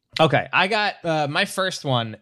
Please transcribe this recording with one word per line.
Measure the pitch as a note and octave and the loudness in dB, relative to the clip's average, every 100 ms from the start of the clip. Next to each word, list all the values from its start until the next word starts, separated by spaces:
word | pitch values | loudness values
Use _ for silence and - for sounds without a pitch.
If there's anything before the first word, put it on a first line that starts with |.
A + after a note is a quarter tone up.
| _ - | _ 2
Okay. | D#3+ C3+ F2 | 4 4 2
I | C3 F#3+ | 0 2
got, | G#3+ G#3 - | 0 -2 -4
uh, | E3+ D#3 D3 | -2 -2 0
my | D#3+ G3+ | -2 -2
first | - F#3 - D3 | -2 -4 -4 -2
one | B2 A2+ G#2+ | -2 -2 -8